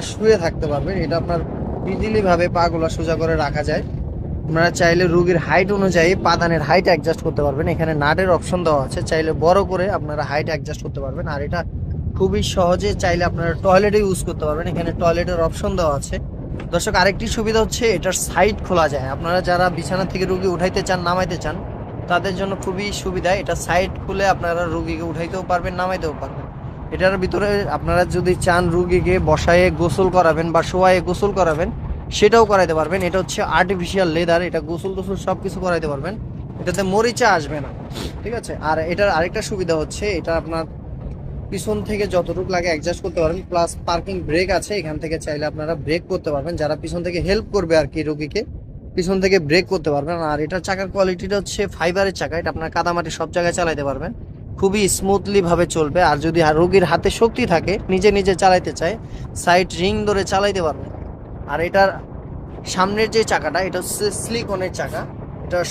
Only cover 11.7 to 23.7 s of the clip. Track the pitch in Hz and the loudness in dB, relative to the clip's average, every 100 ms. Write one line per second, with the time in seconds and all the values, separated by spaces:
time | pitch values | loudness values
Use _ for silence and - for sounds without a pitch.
11.7 | - - - - - 190 208 202 - 175 | -6 -6 -4 -4 0 0 0 0 2 2
12.7 | 180 196 202 190 175 175 175 170 165 190 | 2 0 0 0 2 0 0 -2 0 4
13.7 | 185 208 208 202 180 - 160 156 151 175 | 6 6 4 2 0 -4 -4 -2 -2 -2
14.7 | 165 170 - 175 165 175 175 165 - 208 | -2 -2 0 2 2 0 0 0 0 -2
15.7 | 190 165 143 - 190 - - - - - | 0 0 0 -2 -6 -6 -8 -8 -8 -4
16.7 | 170 190 196 185 190 233 - 214 220 214 | -2 0 2 4 2 -2 -2 0 2 2
17.7 | - 233 185 185 175 - 170 190 - - | 2 2 2 0 -2 -2 2 2 2 0
18.7 | 175 156 139 131 135 165 180 180 175 180 | 2 2 2 -4 -4 -2 0 2 2 2
19.7 | 170 170 185 185 190 180 185 190 175 180 | 0 -2 -2 -2 -2 -2 0 0 0 0
20.7 | 190 185 185 175 180 185 180 151 165 - | 0 -2 -2 0 0 0 -4 -6 -6 -8
21.7 | - - - - 175 190 180 196 190 196 | -10 -10 -10 -2 0 0 -4 -4 -4 -4
22.7 | 185 208 190 196 180 170 196 175 170 - | -4 -4 -4 -4 -2 0 0 -2 -4 0